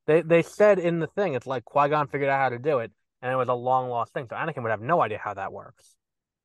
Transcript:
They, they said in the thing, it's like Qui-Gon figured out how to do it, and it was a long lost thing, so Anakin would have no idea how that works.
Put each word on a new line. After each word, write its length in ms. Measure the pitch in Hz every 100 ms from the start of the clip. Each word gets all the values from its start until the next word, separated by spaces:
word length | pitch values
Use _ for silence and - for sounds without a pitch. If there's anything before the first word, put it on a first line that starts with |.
| -
They, 160 | 160
they 220 | 160 165
said 340 | 160 - 208 196
in 220 | 170 170
the 80 | 156
thing, 260 | - 196
it's 140 | 131 127
like 180 | 131 -
Qui-Gon 420 | 143 143 151 139
figured 200 | 143 139
out 100 | 135
how 100 | 131
to 100 | 120
do 180 | 135 135
it, 140 | 113 _ _ _
and 80 | 127
it 40 | 131
was 120 | 123
a 60 | 123
long 340 | 123 127 127
lost 240 | 120 110
thing, 140 | 165 123
so 60 | 107
Anakin 260 | 156 143
would 80 | 113
have 120 | 107
no 200 | 117 175
idea 160 | 117 104
how 140 | 107
that 180 | 98 95
works. 440 | - - - _ _ _ _ _ _